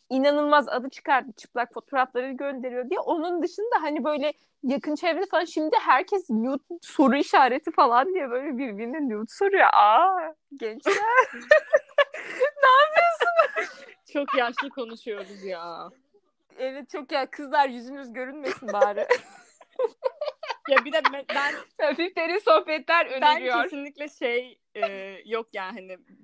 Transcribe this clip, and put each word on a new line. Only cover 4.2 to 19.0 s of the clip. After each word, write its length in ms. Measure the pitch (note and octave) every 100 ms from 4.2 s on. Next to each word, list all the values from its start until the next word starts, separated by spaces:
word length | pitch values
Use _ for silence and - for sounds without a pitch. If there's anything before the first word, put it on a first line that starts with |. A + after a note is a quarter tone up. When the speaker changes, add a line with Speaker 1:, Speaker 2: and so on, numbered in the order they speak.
| D4 - _ _
Speaker 1:
yakın 320 | B3+ C4+ -
çevrede 320 | D4 F4 D#4+ F#4+
falan 180 | E4
şimdi 320 | E4+ E4 D#4 A#4
herkes 500 | - C4 F#4+ G4 F4+
nude 320 | A3 B3 C#4 - E4+
soru 340 | - - C4+ C#4
işareti 540 | - F#4+ C4 C4 -
falan 420 | E4+ C4+ A#3+ F#4
diye 160 | F#4+ C4+
böyle 280 | B3 D4 B3
birbirine 500 | C4+ G3 A#3 D#4 C#4
nude 220 | G#3 A3+ -
soruyor. 280 | G4 F#4+ A#3+
Aa, 640 | - G#3 A#3 F4+ F#4 D#4+ D#4 _ C#4
gençler. 380 | A3+ A3 -
<laughs> 380 | G4 A4 B4+ - - - D5+ - C#5 - - C#5 D#5+ - - C#5+ D5
Ne 60 | C5+ C5
yapıyorsunuz? 1040 | D#5 D#5 F5 D#5+ - E5+ C#5+ - - - - - _
Speaker 2:
Çok 220 | D4 C#4+
yaşlı 360 | C4+ A#3+ B3 C4
konuşuyoruz 760 | C4+ A#3 A#3 A#3+ G3+ F#3+ G3+
ya. 460 | F#3+ F3 E3+ E3 E3+ _ _ G#4 _ _ _ -
Speaker 1:
Evet, 320 | C4 C4+ B3+
çok 220 | F4 C4
ya-, 180 | D4 C4
kızlar 380 | - C#4+ D4 C4+
yüzünüz 440 | A#3+ A#3+ C#4 B3+
görünmesin 600 | A3+ B3+ D4 - - A3
bari. 340 | G3+ - G3+